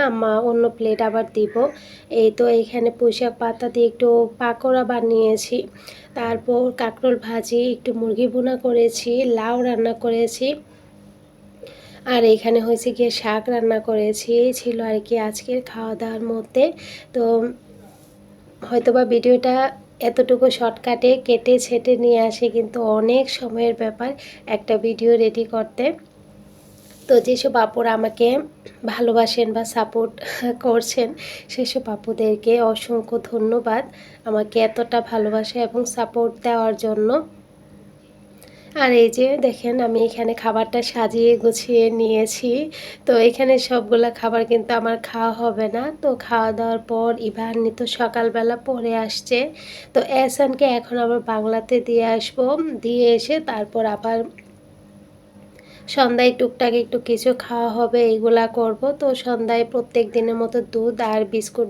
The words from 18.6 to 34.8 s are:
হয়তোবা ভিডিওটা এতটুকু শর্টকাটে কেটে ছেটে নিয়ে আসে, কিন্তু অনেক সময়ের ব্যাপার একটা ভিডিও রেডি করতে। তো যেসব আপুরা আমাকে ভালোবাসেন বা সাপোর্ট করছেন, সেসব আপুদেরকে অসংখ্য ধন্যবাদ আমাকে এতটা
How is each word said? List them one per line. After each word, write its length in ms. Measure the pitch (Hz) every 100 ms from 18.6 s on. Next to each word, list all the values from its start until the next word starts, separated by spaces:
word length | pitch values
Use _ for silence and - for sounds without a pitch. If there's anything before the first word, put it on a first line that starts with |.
হয়তোবা 400 | - 240 - 247
ভিডিওটা 500 | 240 233 247 247 254 254 262 - - -
এতটুকু 460 | 233 240 254 247 254
শর্টকাটে 600 | 254 233 226 - 233 247 262
কেটে 300 | 254 233 247 247
ছেটে 340 | 247 240 247 247
নিয়ে 240 | 240 233
আসে, 260 | 226 220 240
কিন্তু 300 | 220 220 240 226
অনেক 340 | 214 220 254 269
সময়ের 440 | - 247 226 233 233
ব্যাপার 340 | 226 214 247 277 - - -
একটা 280 | 214 - 220
ভিডিও 340 | 226 226 226 233
রেডি 280 | 220 220 226
করতে। 320 | 226 220 - 262 339 - _ - - - - - - - -
তো 100 | - 240
যেসব 340 | 233 247 277 247
আপুরা 340 | 220 240 233
আমাকে 360 | 220 220 220 233 262 302 - - - 226
ভালোবাসেন 600 | 214 240 226 226 240 226
বা 120 | 220
সাপোর্ট 480 | 226 233 220 233 226 - - - 247 240 254
করছেন, 420 | 233 233 - 233 311 - - -
সেসব 360 | - 247 262 254
আপুদেরকে 640 | 208 226 220 220 214 226 233
অসংখ্য 540 | 226 220 - 233 220 233
ধন্যবাদ 580 | 233 233 220 233 233 220 262 - - -
আমাকে 320 | - 214 208 226
এতটা 380 | 220 233